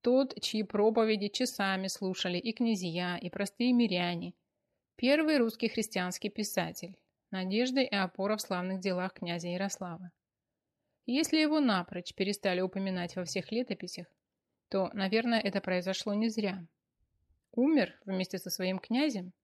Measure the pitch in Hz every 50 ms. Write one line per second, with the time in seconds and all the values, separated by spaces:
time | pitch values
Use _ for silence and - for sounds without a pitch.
0 | _ 240 247 262 277 262 - - - - - 214 214 - - 202 202 220 220 233
1 | 226 220 220 214 202 208 - - 247 240 - - 202 190 190 185 190 190 - -
2 | 202 185 185 - - 185 180 175 - 226 220 - 247 233 226 190 180 175 160 175
3 | 180 180 175 170 - 175 - - 202 196 _ _ 240 247 254 240 240 214 185 175
4 | 175 175 175 170 175 180 - _ _ _ _ _ _ _ _ _ _ _ _ -
5 | - 247 277 302 320 302 311 285 240 226 220 - - 226 - - 214 - - 196
6 | 180 180 180 - - 208 - - 214 202 - - 175 165 170 - - 175 190 _
7 | _ _ _ _ _ _ - 190 185 185 190 214 247 254 254 269 262 - - 202
8 | 196 180 - - 190 202 214 208 - - 190 180 180 185 190 190 180 196 185 180
9 | 180 190 - - - 170 170 175 170 175 175 180 196 196 - - 190 175 170 170
10 | 185 175 _ _ _ _ _ _ _ _ _ _ _ _ _ _ _ _ _ _
11 | _ - 240 277 320 302 - 320 311 302 302 311 294 254 208 185 175 - - 180
12 | 180 - - - 190 190 208 - - 196 180 180 185 185 185 196 196 196 185 180
13 | 175 175 - - 180 170 - 196 175 - - 226 254 247 208 - - 180 - -
14 | 175 _ _ _ _ _ _ _ _ _ _ _ _ _ - 196 190 175 - 208
15 | 190 190 190 220 226 240 233 226 - 202 190 202 190 - 185 180 175 185 190 -
16 | - 220 202 208 220 233 214 220 208 196 185 190 170 165 _ _ _ _ _ _
17 | _ _ _ _ _ _ _ _ _ _ - 226 247 285 320 294 208 - - -
18 | _ - 190 185 185 180 - 185 - 185 - - 190 185 185 190 - - 226 247
19 | 294 311 247 202 180 180 - _